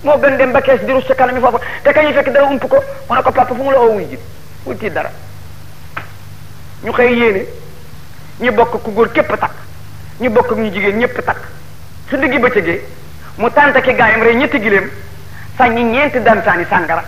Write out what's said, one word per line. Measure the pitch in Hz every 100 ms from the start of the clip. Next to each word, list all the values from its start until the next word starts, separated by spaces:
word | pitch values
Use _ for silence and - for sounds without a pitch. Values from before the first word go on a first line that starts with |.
Moo | 285 285
gën | 269 262
dem | 262
ba | 269
kees | 262 262
di | 214
rus | 262 254
ca |
kanam | 262 254 254
yi |
foofu, | 247 226 - -
te | 277
kañuy | 302 302
fekk | 277 269
dara | 262 277
ump | 269 -
ko." | 277 - - -
Mu | 247
ne |
ko, | 262
"Papa, | 262 247
fu | 240
mu | 277
la | 269
oo | 233
wuy | 208 156
ji, | 127 - - - -
wul | - -
tiit | 214
dara." | 165 - - - - - - - - - - - - - - - - - -
Ñu | 214
xëy | 247 247 240
yéene, | 233 196 - - - - - - - - - -
ñu | 240
bokk | 214 233 220
ku | 233
góor | 202 220
képp | 311 - 208
takk, | - - - - - - - -
ñu | 240
bokk | 220 240 220
ñu | 220
jigéen | 185 196 208
ñépp | 247 -
takk. | - - - - - - - - -
Su | 262
diggi | 269 269
bëccëgee, | 247 208 165 - - - - - - -
mu | 233
tànt | 294 294 262
ki | 254
gaayam | 220 226 220
rey | 233 233
ñetti | 294 277
gileem, | 214 196 - - - - - - - -
sànni | 247 226
ñeenti | 233 240 294 247
dansaani | 220 214 196 175 170
sàngara | 185 160 165